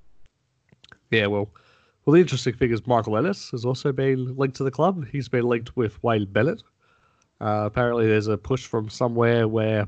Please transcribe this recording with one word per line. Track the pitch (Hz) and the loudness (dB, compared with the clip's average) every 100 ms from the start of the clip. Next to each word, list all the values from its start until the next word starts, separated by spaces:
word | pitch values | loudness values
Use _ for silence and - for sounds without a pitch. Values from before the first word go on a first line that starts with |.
| - - - _ _ _ _ _ - - _ | -20 -20 -20 _ _ _ _ _ -20 -20 _
Yeah, | 113 101 | 0 2
well, | 104 104 - _ _ _ _ | -2 -6 -10 _ _ _ _
well, | - | 4
the | 165 | 4
interesting | 180 131 - | 4 0 -4
thing | - 127 | -2 0
is | 113 110 | 0 0
Michael | 120 110 107 | 0 2 0
Ellis | 165 196 - | -2 -4 -10
has | 127 | -6
also | 120 127 147 | -4 -2 -4
been | 131 135 131 127 131 | -2 0 -2 -4 -4
linked | 135 127 | -4 -2
to | |
the | 135 | -6
club. | 131 165 185 120 | 0 0 0 -6
He's | 143 123 | -8 -4
been | 123 | -2
linked | 120 120 120 - | 0 0 -2 -4
with | 110 - | -4 -2
Wayne | 120 113 | 0 0
Bennett. | 98 104 127 214 - _ _ _ _ _ _ _ | 0 0 0 -2 -12 _ _ _ _ _ _ _
Uh, | 107 107 104 | -4 -2 -2
apparently | 107 120 120 110 | 0 0 2 2
there's | 107 107 | 2 2
a | 104 | -4
push | - 131 - | -2 -4 -2
from | 117 107 | -6 -6
somewhere | - 123 117 117 117 110 | -4 -2 2 2 4 2
where | 110 110 107 | 0 0 0